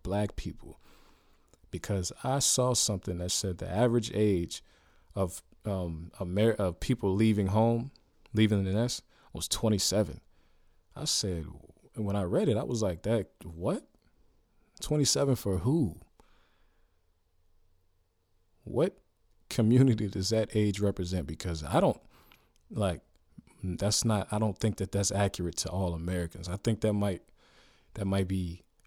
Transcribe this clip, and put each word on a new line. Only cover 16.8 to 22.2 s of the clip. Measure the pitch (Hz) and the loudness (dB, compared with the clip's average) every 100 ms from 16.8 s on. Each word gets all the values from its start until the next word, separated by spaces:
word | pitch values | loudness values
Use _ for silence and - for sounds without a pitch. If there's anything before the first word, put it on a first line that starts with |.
| _ _ _ _ _ _ _ _ _ _ _ _ _ _ _ _ _ _ | _ _ _ _ _ _ _ _ _ _ _ _ _ _ _ _ _ _
What | - - 180 - _ _ _ _ - | -6 -2 -2 -2 _ _ _ _ -6
community | - 110 123 135 110 101 | 2 6 8 6 4 -2
does | 95 98 | -4 0
that | 110 104 | 0 2
age | 113 104 98 | 2 2 2
represent? | 101 95 87 92 73 | 0 0 -2 -4 -4
Because | 80 90 80 | -6 -6 -6
I | 73 - | -2 2
don't, | 185 - - - | 2 0 -8 -20